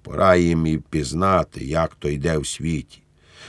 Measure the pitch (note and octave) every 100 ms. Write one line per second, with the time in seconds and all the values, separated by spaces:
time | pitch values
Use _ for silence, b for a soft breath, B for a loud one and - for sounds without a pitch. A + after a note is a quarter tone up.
0 | - D#2 F#2+ F2+ E2+ E2 D#2+ D#2 - D#2
1 | C2+ D#2 F#2+ F#2 D#2 - C2 D#2+ E2 -
2 | D2 D2 D2 D#2 C#2 - D#2+ D#2+ - -
3 | _ _ B B